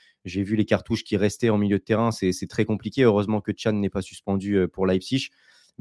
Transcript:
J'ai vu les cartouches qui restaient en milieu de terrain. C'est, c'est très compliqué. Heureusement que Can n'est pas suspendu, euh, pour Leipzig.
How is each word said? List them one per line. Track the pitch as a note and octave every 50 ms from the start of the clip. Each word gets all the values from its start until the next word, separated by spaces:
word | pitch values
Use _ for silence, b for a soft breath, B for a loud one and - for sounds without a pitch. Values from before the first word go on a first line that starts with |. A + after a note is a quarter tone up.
| b b b b b
J'ai | F#2 E2+ G2 G2
vu | F#2+ A2
les | G#2+ G#2
cartouches | - A2 F#2 - - A#2 G#2+ -
qui | - G#2+
restaient | F#2+ G2+ G2+ - - - A2+
en | G#2+ G#2
milieu | G#2 G2+ G2+ F#2+
de | -
terrain. | - A2+ G#2 A#2 A#2 A2
C'est, | - G2+ F#2
c'est | F2+ - -
très | - - - G#2+
compliqué. | - A2 F#2+ - G#2 - C#3 C3
Heureusement | A#2 G2+ G#2 G2+ G2 A2 G#2
que | - -
Can | G2+ - - A2+ G#2+
n'est | G#2 G2+ F#2+
pas | - G2 F#2
suspendu, | - - - - - G2 G2 F#2 G2+ G2+
euh, | G2 F2+ E2+
pour | - F#2+ F#2+
Leipzig. | F#2 F#2+ F#2 - - C3 C3 - - b b b b b b b b b -